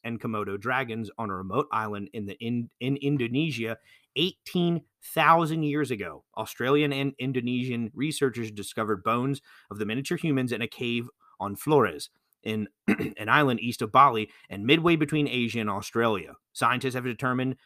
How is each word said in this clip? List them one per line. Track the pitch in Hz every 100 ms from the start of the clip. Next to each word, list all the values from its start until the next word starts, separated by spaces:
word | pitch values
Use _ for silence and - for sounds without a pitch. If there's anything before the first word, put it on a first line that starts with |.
and | 117 113
Komodo | 120 107 98 98
dragons | 113 127 120 113 104 -
on | 107
a |
remote | 92 95 113 -
island | 110 110 101 101
in | 117 98
the | 92
in, | 117 120 117 _
in | 127 139
Indonesia | 143 143 120 127 165 113 113 113 _ - _
eighteen | - 180 - - 180 175 170 - _
thousand | - - 151 165 160 160
years | 147 147 131
ago. | 110 90 73 _ -
Australian | 110 - 123 147 147
and | 135 139 -
Indonesian | 131 127 120 123 127 117 113
researchers | 110 151 147 135 117 110
discovered | 101 98 - 107 101
bones | 110 120 131 135 - - _
of | 101
the |
miniature | 104 120 139 175
humans | 165 135 127
in | 110
a | 117
cave | - 120 120 120 _ _ -
on | 98 101
Flores, | - 147 104 73 - _ _ _
in | 110 110 104 _
<clears throat> | -
an | 107 - - 107
island | 139 139 117
east | 120 -
of | 110
Bali | 131 139 113 107 - _
and | 95
midway | 110 165 165
between | 160 151 151 143
Asia | 123 117 117
and | 104
Australia. | 98 - 113 117 101 78 - _
Scientists | - 120 123 131
have | 127
determined | 123 113 131 127 131 131